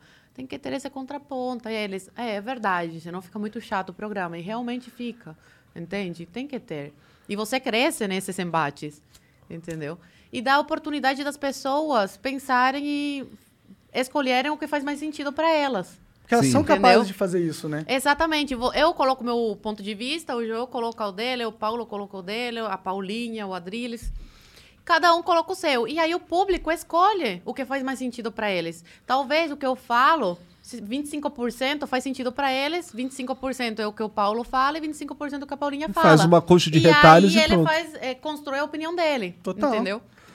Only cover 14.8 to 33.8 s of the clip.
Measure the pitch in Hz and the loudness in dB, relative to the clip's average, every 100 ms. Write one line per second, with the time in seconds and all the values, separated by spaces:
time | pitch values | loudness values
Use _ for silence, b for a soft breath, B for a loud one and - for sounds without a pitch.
14.8 | 277 285 311 302 285 277 320 311 277 208 | -4 -6 -8 -6 -6 0 2 2 2 -2
15.8 | 175 - _ _ - 233 233 269 311 240 | -4 -12 _ _ 0 4 6 4 4 6
16.8 | 240 233 196 - 190 180 170 151 156 151 | 8 6 4 0 0 0 -2 -4 -6 -6
17.8 | 151 262 285 294 330 302 277 240 247 240 | -2 0 2 2 0 0 -2 -2 -2 2
18.8 | 311 339 262 262 240 240 226 202 214 208 | 2 2 0 0 -2 -2 -2 -4 -8 -8
19.8 | 202 208 254 330 320 240 226 226 240 247 | -8 -8 -6 -6 -6 -6 -4 -6 -6 -6
20.8 | 233 226 208 190 247 247 226 226 220 233 | -6 -4 -8 -6 -6 -4 -6 -6 -6 -6
21.8 | 226 202 196 190 180 226 247 226 220 185 | -8 -10 -10 -12 -10 -8 -6 -6 -6 -6
22.8 | 190 196 190 226 233 220 196 185 180 233 | -6 -6 -6 -6 -8 -8 -8 -10 -10 -10
23.8 | 240 226 - b b b b b b b | -8 -8 -10 b b b b b b b
24.8 | - 320 349 339 349 339 330 370 320 247 | 0 4 6 4 4 0 0 -4 0 0
25.8 | 233 311 320 349 349 339 392 339 311 339 | 0 0 0 -2 0 0 2 0 -2 -4
26.8 | - 330 392 392 247 180 - 254 262 277 | -2 4 4 4 -2 -4 -8 -6 -4 -4
27.8 | 262 254 254 240 220 - 208 180 165 165 | -4 -4 -6 -6 -8 -4 -2 -2 -4 -8
28.8 | b b - 262 269 311 330 285 262 254 | b b -2 0 2 0 0 -2 -4 -4
29.8 | - 240 277 330 190 175 - _ - 240 | 0 4 6 4 0 -4 -12 _ -18 -14
30.8 | 208 269 294 302 285 269 240 233 262 294 | -8 -6 -6 -6 -6 -4 -6 -2 -4 -4
31.8 | 269 254 269 254 247 254 277 262 285 349 | -2 -4 -4 -6 -6 -2 -2 0 -2 -4
32.8 | - 220 262 - 254 254 262 254 240 214 | -6 -8 -8 -8 -8 -6 -6 -4 -4 -4